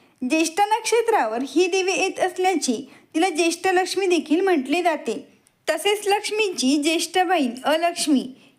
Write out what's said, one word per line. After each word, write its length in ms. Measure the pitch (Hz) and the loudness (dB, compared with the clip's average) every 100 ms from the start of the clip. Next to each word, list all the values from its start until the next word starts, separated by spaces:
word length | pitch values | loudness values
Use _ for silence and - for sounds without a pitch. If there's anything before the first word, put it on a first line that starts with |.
| _ - 254 | _ -10 -2
ज्येष्ठ 320 | 311 320 370 | 0 0 0
नक्षत्रावर 800 | 415 453 466 466 453 427 233 226 269 | 0 0 0 0 2 2 2 -2 -4
ही 200 | 302 370 | 0 2
देवी 240 | 381 370 | 0 0
येत 280 | 339 370 - | 0 -2 -2
असल्याचे 680 | 370 359 370 359 - 220 - - _ 311 | -4 0 0 0 0 -4 -6 -18 _ -2
तिला 140 | 370 | 0
ज्येष्ठ 380 | 311 339 330 381 | 2 0 0 0
लक्ष्मी 380 | 359 370 359 381 | 2 0 0 0
देखील 360 | 349 - 311 | 0 2 0
म्हटले 420 | 392 339 262 330 | 2 0 0 0
जाते. 440 | 349 302 - 190 - _ _ _ - | 0 -2 -4 -8 -10 _ _ _ -4
तसेच 380 | 320 392 415 403 | -2 0 -2 0
लक्ष्मीची 760 | 415 415 427 427 - 254 302 | -2 -2 -2 -2 0 0 2
ज्येष्ठ 360 | 285 330 - 370 | 2 0 0 0
बहीण 320 | 359 359 254 226 | 2 2 0 -2
अलक्ष्मी 680 | - 311 339 339 - 269 196 - _ | 0 0 0 -2 0 0 0 -10 _